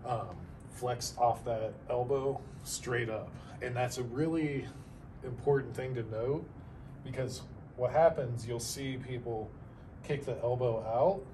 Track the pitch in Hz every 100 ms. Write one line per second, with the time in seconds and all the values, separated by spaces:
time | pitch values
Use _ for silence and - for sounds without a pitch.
0 | 127 117 95 87 - - - - 123 120
1 | - - 120 110 120 110 107 - - 123
2 | 123 139 135 135 - - - - 123 120
3 | 113 110 90 - - - 123 123 123 -
4 | 120 123 160 165 147 139 - - - -
5 | - - 127 120 143 139 120 - 127 120
6 | 107 110 123 156 - - - - - -
7 | 127 131 127 - - - - - 123 151
8 | 165 156 120 117 110 117 - 139 135 123
9 | 117 123 117 110 107 - - - - -
10 | - 143 - 117 120 123 127 113 110 117
11 | 180 196 -